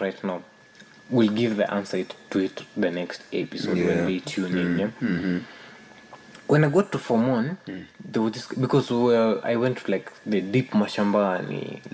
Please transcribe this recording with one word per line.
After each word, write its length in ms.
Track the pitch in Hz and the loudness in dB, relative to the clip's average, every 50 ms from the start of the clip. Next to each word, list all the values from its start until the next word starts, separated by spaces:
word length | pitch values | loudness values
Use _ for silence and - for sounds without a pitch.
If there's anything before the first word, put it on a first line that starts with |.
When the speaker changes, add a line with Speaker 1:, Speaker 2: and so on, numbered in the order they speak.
Speaker 1:
right 220 | 101 95 92 - - | -4 -4 -4 -4 -6
now. 180 | 98 90 85 - - - - - - - - - - - - - - | -4 -4 -6 -8 -14 -20 -20 -20 -20 -20 -20 -20 -20 -20 -20 -10 -2
We'll 180 | - 120 113 104 104 | 2 4 4 4 2
give 220 | 110 120 117 110 101 | 0 0 0 0 0
the 140 | 101 - - | 0 0 0
answer 240 | 101 98 - - 92 | -2 -4 -4 -4 -4
it, 160 | - - - - - - | -4 -6 -10 -16 -14 -4
to 80 | - 101 | 0 0
it 220 | 95 95 - - - - - - | 0 0 -2 -8 -14 -12 -4 -2
the 140 | 101 87 | -2 0
next 320 | 87 90 90 87 - - - - - | 0 -2 -6 -6 -8 -14 -12 -6 -4
episode 440 | 90 85 - - - - 104 95 90 | -4 -4 -4 -6 -6 -4 -2 0 0
Speaker 2:
Yeah. 100 | 87 87 | 2 2
Speaker 1:
when 180 | 85 85 87 | 2 2 0
they 140 | 92 95 90 | 0 -2 -2
tune 360 | - - - - 95 90 90 | -4 -4 -4 -4 -2 -2 0
in, 120 | 92 87 87 87 | 0 0 0 0
Speaker 2:
Mm. 40 | 90 | 0
Speaker 1:
yeah? 80 | 98 107 113 - | 0 -2 -4 -4
Speaker 2:
Mm-hmm. 360 | 127 113 90 82 92 92 90 90 85 - - - - - - - - - - - - - - - - - - - - | -2 -2 0 0 0 0 -2 -2 -4 -8 -16 -20 -20 -20 -20 -20 -20 -20 -20 -20 -20 -20 -20 -20 -20 -20 -20 -20 0
Speaker 1:
When 180 | - 143 151 156 | 2 4 6 6
I 60 | 147 | 6
got 220 | 139 180 202 - | 4 4 2 2
to 80 | - 135 | -2 -6
Form 280 | - - 123 113 117 131 | -2 2 2 2 4 4
One, 300 | 131 117 113 143 185 - - - | 2 2 0 -2 -4 -6 -10 -12
Speaker 2:
Mm. 180 | 95 92 90 - - - - - | -12 -12 -12 -16 -18 -18 -16 -4
Speaker 1:
there 100 | 131 120 | -2 0
was 100 | 110 113 110 | 0 0 -2
this, 140 | - - - | -4 -8 -8
because 440 | - - 131 - - 139 127 - | -4 -2 0 2 4 2 2 2
we 60 | 123 117 | 0 2
were, 440 | 120 123 117 113 113 110 104 - - | 4 4 6 6 4 4 2 0 0
I 120 | - 117 | 0 0
went 240 | 117 120 127 123 - | 2 2 0 0 -2
to, 120 | - - | -2 -2
like, 200 | 98 95 - - - - - | -2 -2 -2 -6 -16 -14 -6
the 160 | 110 107 98 | -2 0 0
deep 300 | 92 95 101 127 131 - - | 0 2 0 0 0 2 2
mashambani, 1080 | 107 104 101 - - 104 101 101 107 101 98 90 92 - - 98 95 - - - - - - | 0 0 2 0 -2 0 2 2 2 2 2 2 0 -2 -4 -6 -6 -6 -8 -10 -12 -14 -8